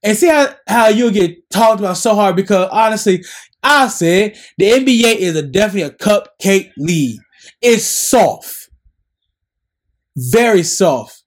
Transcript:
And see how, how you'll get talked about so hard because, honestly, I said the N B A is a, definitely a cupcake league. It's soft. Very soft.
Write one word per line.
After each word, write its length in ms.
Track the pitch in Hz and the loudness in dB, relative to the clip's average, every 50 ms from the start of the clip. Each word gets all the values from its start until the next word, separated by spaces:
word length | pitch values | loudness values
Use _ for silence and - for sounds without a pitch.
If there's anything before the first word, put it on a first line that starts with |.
| - | -2
And 140 | 208 214 | -2 0
see 120 | 208 349 349 | 2 2 2
how, 260 | 311 294 285 269 - _ _ | 4 2 2 0 -2 _ _
how 220 | - 196 240 226 220 | -2 0 2 2 2
you'll 220 | 214 214 247 233 | 2 2 0 0
get 380 | 196 208 185 170 175 - _ _ | 0 0 -2 -2 -4 -10 _ _
talked 300 | - 185 226 220 220 202 | -2 2 2 2 2 0
about 160 | 202 190 180 | -2 -6 -4
so 180 | - - 233 214 | -4 -2 -2 0
hard 220 | 202 208 196 175 | 2 2 0 0
because, 320 | 175 190 190 208 185 180 185 | -2 -2 0 0 0 0 0
honestly, 540 | - 208 220 220 220 208 - 214 185 180 185 - - - - _ _ _ - | 0 0 0 0 0 -2 -2 -2 -2 -2 -4 -12 -20 -20 -20 _ _ _ 0
I 260 | 262 294 285 269 226 | 2 2 2 2 0
said 480 | - - 175 165 170 190 208 208 208 - - - _ - | -2 -2 0 0 2 2 0 -2 -4 -12 -20 -20 _ -2
the 120 | 180 202 233 | 2 2 2
N 120 | 262 262 | 2 2
B 220 | 262 254 233 233 | 2 2 2 2
A 100 | 226 226 | 2 0
is 200 | 202 185 180 165 | 0 -2 -4 -4
a, 60 | 156 147 | -4 -6
definitely 400 | 139 131 190 208 214 185 202 165 | -4 -2 -2 -2 0 -2 -4 -6
a 80 | 143 | -6
cupcake 800 | - _ - 208 208 202 202 - _ _ - 202 196 190 190 - _ | -8 _ -2 0 0 0 -2 -6 _ _ -2 0 0 0 0 -4 _
league. 440 | - 143 165 175 160 143 123 110 104 _ _ _ _ - - _ _ - | -8 -6 -4 -2 -2 -2 -4 -4 -10 _ _ _ _ -20 -20 _ _ 2
It's 220 | 240 233 208 - | 2 2 2 0
soft. 840 | - - - - - - 247 202 143 104 - - - - - - _ _ _ _ _ _ _ _ _ _ _ _ _ _ _ _ _ _ _ _ _ _ _ _ _ _ _ _ _ _ | -4 -6 -6 -4 -2 0 2 2 0 -2 -6 -12 -18 -18 -18 -20 _ _ _ _ _ _ _ _ _ _ _ _ _ _ _ _ _ _ _ _ _ _ _ _ _ _ _ _ _ _
Very 480 | 139 123 123 127 226 233 233 220 185 165 | -12 -6 0 0 2 2 4 2 0 0
soft. 580 | 156 - - 196 170 143 120 117 - - _ _ | -2 -2 0 0 0 0 -2 -6 -12 -20 _ _